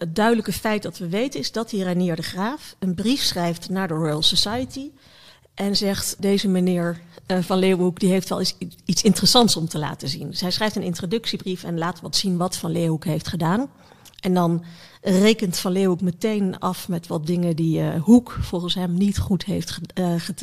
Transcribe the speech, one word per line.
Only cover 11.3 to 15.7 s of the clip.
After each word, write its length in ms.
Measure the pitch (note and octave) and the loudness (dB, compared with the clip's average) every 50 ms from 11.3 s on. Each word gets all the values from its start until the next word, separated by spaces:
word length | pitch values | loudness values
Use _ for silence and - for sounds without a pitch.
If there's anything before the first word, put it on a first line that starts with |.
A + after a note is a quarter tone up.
| - F3 - F#3+ F#3 F3+ - | -6 -6 -6 -6 -6 -6 -6
en 140 | F3+ E3+ | -6 -4
laat 240 | E3 E3 F3 F3+ - | -2 -2 -4 -6 -8
wat 140 | F3 D#3+ - | -8 -4 -2
zien 220 | - - G3 F3+ | -2 0 0 0
wat 200 | E3+ F3 F#3 - | 0 0 -2 -2
Van 140 | - - E3+ | -4 -4 -2
Leeuwenhoek 340 | E3 E3+ E3+ D#3+ D#3+ D3+ - | -2 0 0 0 0 -2 -2
heeft 220 | D#3+ D3+ D#3 - | -2 -2 -2 -4
gedaan. 420 | - - E3 E3+ D#3+ F3+ A3+ C#4 C4+ - - - - - - - - - - | -6 -4 -2 0 2 2 0 0 -4 -8 -16 -20 -20 -20 -20 -20 -20 -18 -6
En 140 | - F#3+ F#3 | -2 2 2
dan 300 | F3+ F3 E3 E3+ E3+ E3+ - - - - - - - | 4 4 2 2 0 -2 -8 -16 -20 -20 -20 -20 -6
rekent 560 | - G3+ F#3 F#3 G3+ G#3+ A3+ A3 A3+ F3+ E3 | 0 2 4 6 6 6 6 4 0 -2 -2
Van 140 | - - F#3+ | -2 -2 0